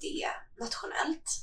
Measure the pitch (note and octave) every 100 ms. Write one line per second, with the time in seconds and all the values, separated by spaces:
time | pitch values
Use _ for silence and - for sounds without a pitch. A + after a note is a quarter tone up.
0 | - - - - - - A#3 - - -
1 | C#4+ D#4+ - -